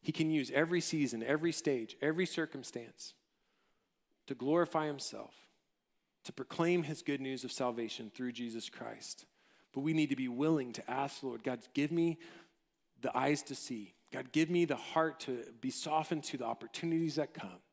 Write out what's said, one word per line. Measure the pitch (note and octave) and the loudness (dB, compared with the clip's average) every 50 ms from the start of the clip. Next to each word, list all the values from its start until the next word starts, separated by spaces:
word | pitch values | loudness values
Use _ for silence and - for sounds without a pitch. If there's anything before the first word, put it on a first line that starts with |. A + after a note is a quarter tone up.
He | _ - | _ -4
can | D#3 - D#3+ D#3 | 0 2 2 4
use | D#3 D3+ C3+ A#2+ | 4 2 2 2
every | C3 C#3 D#3 E3 F3 F3 | 2 2 2 4 4 0
season, | E3 - - D#3+ C#3+ B2+ A#2 A2+ A2+ | 2 2 2 2 2 2 2 -2 0
every | A#2+ C#3 D3+ D#3 E3+ D#3+ | 2 2 2 2 0 0
stage, | - - D#3 C#3 B2 A2+ G#2+ - - | 0 0 2 2 0 0 -6 -8 -2
every | - D3 D#3+ E3 F#3 | 0 0 2 2 0
circumstance | F3 - - D#3+ D3+ - C#3 B2+ - - B2 A#2 A2+ - _ - - - _ _ _ _ _ _ _ _ _ _ _ _ _ _ _ _ _ _ _ _ _ _ | 0 0 -2 -2 -2 -4 -8 -10 -8 -8 -8 -10 -10 -14 _ -16 -16 -16 _ _ _ _ _ _ _ _ _ _ _ _ _ _ _ _ _ _ _ _ _ _
to | - C#3 | -8 -6
glorify | A#2+ B2 C3+ D3+ F3 E3+ D#3+ - D#3+ D#3 D3+ | -2 2 2 4 4 4 4 2 0 0 0
himself, | D3 C#3 - - - G#2+ G#2+ A2 - - - _ _ _ _ _ _ _ _ _ _ _ _ _ _ _ _ | -2 -2 -4 -6 -6 -8 -12 -12 -16 -20 -20 _ _ _ _ _ _ _ _ _ _ _ _ _ _ _ _
to | - - | -14 -10
proclaim | - C3 - - - E3 E3+ F3 F3+ E3+ | -10 -10 -10 0 2 4 4 4 4 2
his | C#3+ D#3+ - | 0 -4 -6
good | - - C#3+ C3+ | -2 -2 -2 -2
news | C3+ C3+ C3+ B2+ B2 | -2 -4 -4 -4 -6
of | B2 - | -6 -2
salvation | - C3 B2 A#2+ A2+ A#2 A2 - - A#2 G#2+ - | 0 0 0 0 0 -4 -4 -4 -8 -10 -12 -8
through | - B2+ B2 A#2+ | -6 -6 -6 -4
Jesus | A#2+ B2 A#2 A2+ A#2 A#2 - | -6 -8 -6 -6 -8 -8 -10
Christ. | - - A#2 A2+ A2 - - - - - - _ _ _ _ _ _ _ _ _ | -10 -10 -10 -10 -10 -10 -10 -12 -12 -12 -14 _ _ _ _ _ _ _ _ _
But | _ C3+ | _ -2
we | C#3 D#3 D#3+ | 0 2 4
need | D#3+ D3+ C#3 | 4 4 2
to | C#3 C3 | 2 0
be | C3 B2+ | 0 -2
willing | A#2+ A#2+ C#3+ D#3 D#3+ D3+ C3 B2 A2+ | 0 2 4 4 4 4 2 0 -4
to | - - - | -8 -6 -4
ask | B2 C3+ C#3+ C#3 - - | -2 -2 -2 -2 -4 -4
the | - C3 | -6 -6
Lord, | A#2+ A#2 - | -6 -4 -2
"God, | C3+ B2+ A#2 - - _ | -2 -4 -4 -6 -4 _
give | - C#3+ D3+ E3 | 0 2 2 4
me | E3+ E3 E3+ E3 D#3 - - - - - _ _ _ _ _ _ _ _ _ _ _ | 4 4 4 2 0 -6 -18 -20 -20 -20 _ _ _ _ _ _ _ _ _ _ _
the | - - - A#2+ | -4 0 0 2
eyes | C3 C#3 D3+ C#3+ - | 4 4 2 2 0
to | - C#3 | -6 -6
see. | B2 - - B2+ A2+ G#2 G2 _ _ _ _ | -8 -6 -6 -6 -8 -8 -12 _ _ _ _
God, | - C3 B2+ B2+ - | -10 -10 -10 0 4
give | D3+ D#3+ D#3 | 4 4 6
me | F3 F3 F3 | 6 4 4
the | D#3+ C#3+ | 4 2
heart | A#2+ - - - E3 D#3+ D#3+ D3+ - | -2 -2 -2 2 2 2 2 0 -4
to | - - B2+ A#2+ A#2 - A#2 A#2 | -6 -4 -4 -4 -6 -10 -14 -6
be | - C3 | -4 -4
softened | B2+ - - D#3+ D3+ D#3 D#3 - F3 D#3 D3 | -2 -2 -2 2 2 2 2 2 -2 -2 -2
to | - - C3 | -4 -6 -4
the | B2 | -2
opportunities | A2+ A#2 - - A#2 - - - E3 E3 D#3+ E3 D#3+ C#3 | -4 -4 -4 -6 -12 -10 -4 -2 0 2 2 2 2 0
that | C#3+ D3 - - | 0 -2 -2 -4
come | - - G2 F2+ F2 _ _ | -10 -12 -12 -12 -16 _ _